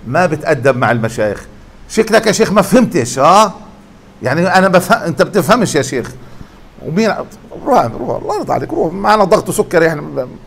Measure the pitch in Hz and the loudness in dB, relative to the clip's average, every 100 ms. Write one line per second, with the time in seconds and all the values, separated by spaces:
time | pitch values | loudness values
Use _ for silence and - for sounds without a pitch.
0 | - 147 180 151 160 147 135 127 120 117 | -2 0 0 -2 -2 0 2 2 0 0
1 | 110 - 107 95 - - - - - - | -2 -2 -4 -4 -12 -20 -20 -20 -6 -2
2 | 220 214 220 190 220 202 - 233 240 165 | 2 2 2 0 2 2 4 4 4 0
3 | 117 135 143 196 214 - - - - - | -2 2 4 6 4 -2 -20 -20 -20 -20
4 | - - 117 151 180 185 190 180 180 226 | -20 -8 -4 0 2 4 4 2 2 -2
5 | 165 143 180 196 147 240 185 151 131 131 | 0 -2 0 0 2 2 2 0 -2 -6
6 | 101 - - - - - - - - 165 | -8 -14 -20 -20 -20 -20 -20 -16 -6 0
7 | 220 - 123 - - - - 240 123 110 | 0 -2 -8 -16 -20 -10 0 0 0 -6
8 | 120 120 - 415 - 120 131 - 160 185 | -6 -6 -4 -6 -4 -4 -4 -4 -4 -2
9 | 208 220 196 202 - - - 170 165 156 | 0 2 4 2 0 -4 0 2 0 -2
10 | 151 139 127 127 | -8 -8 -10 -12